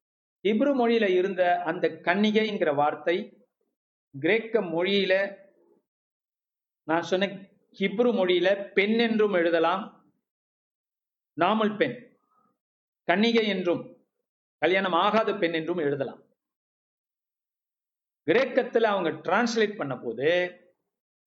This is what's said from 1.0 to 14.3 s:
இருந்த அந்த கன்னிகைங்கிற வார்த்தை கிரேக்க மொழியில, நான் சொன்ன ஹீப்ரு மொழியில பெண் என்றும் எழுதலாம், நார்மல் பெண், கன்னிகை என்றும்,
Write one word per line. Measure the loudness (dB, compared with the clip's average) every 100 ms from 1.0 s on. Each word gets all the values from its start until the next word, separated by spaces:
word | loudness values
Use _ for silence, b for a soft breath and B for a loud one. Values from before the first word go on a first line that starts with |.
| 2
இருந்த | 2 0 0 0 0
அந்த | -2 -2 -2
கன்னிகைங்கிற | -2 -2 0 2 2 0 0 -2 0
வார்த்தை | 0 -2 -2 -4 -4 -16 _ _ _ _ _ _ _ -6
கிரேக்க | -2 0 0 -2
மொழியில, | -2 -2 0 0 2 0 -2 -8 -20 _ _ _ _ _ _ _ _ _ _ _ _ _
நான் | -2 -2
சொன்ன | 0 -2 -2 -6 -16 _ _ -4
ஹீப்ரு | -2 0 2
மொழியில | 2 2 2 2 0 -2
பெண் | -2 0 2
என்றும் | 2 2 2
எழுதலாம், | 2 2 2 2 0 -6 -16 _ _ _ _ _ _ _ _ _ _ _ _ _ -2
நார்மல் | 0 2 0 0
பெண், | -2 -4 -16 _ _ _ _ _ _ _ _ _ -2
கன்னிகை | 2 2 2 0
என்றும், | -2 -2 -4 -6 -18 _ _ _